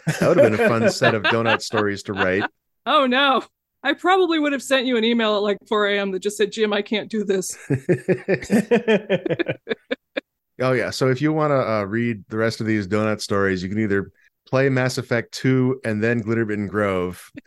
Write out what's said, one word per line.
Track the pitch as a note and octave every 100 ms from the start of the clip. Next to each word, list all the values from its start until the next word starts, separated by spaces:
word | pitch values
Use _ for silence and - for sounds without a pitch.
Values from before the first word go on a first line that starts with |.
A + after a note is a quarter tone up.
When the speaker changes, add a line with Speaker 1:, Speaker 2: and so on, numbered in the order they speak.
| -
Speaker 1:
that | - E3
would | F3+
have | -
been | G#2+
a | A3+
fun | A2+ G3
Speaker 2:
<laughs> |
Speaker 1:
set | - B2 A2
of |
donut | - A2+ A#2 G3
stories | - A2 G#2 G2
to | -
write. | F#2+ F#2 F#2+ - - _ _ A3+
Speaker 3:
Oh, | D4 C4+
no. | B3+ C#4 B3 - _ _ _
I | C4
probably | C#4 F4 F#4+ F4 E4
would | D4
have | C#4
sent | - C4+ C4
you | A#3+
an | A3+
email | A#3+ A3 G#3
at, |
like, | G#3 G3 -
four | G#3+ G3+
A | G3+
M | G3+
that | F#3
just | G3 G3+
said, | G3+
"Jim, | A3 G#3+
I | G3+
can't | G3+ G#3+ D#3+
do | A3
this." | G3 F#3+ - - -
Speaker 1:
<laughs> |
Speaker 2:
<laughs> | C3+ - F3 - F3+ - F#3+ - G#3 - A#3 A3+ G#3 - F3+ - - - - - - - - _ - - _ _ -
Speaker 1:
Oh, | B2+
yeah. | B2+ F#2
So | - C3
if | B2+
you | D3+
wanna, | D#3 D3+ C3+
uh, | G#2+ G#2+ G2
read | A2 A#2+ G#2+ -
the | A2
rest | A2+ -
of | A2
these | A2 F#2
donut | G#2+ A2 G#2
stories, | - G2+ G2 F#2+
you | F#2
can | G2+
either | G#2+ G2 F#2 - _ _ _
play | C3 C#3
Mass | B2+ B2+ C3
Effect | A#2+ A#2 A2+
two | - C3 C3 B2+ B2+ A2+
and | G#2+
then | A2+ A#2+
Glitterbitten | G#2+ A2+ G#2+ G#2 G2
Grove, | G2+ G2+ F#2 F2+ F#2 - -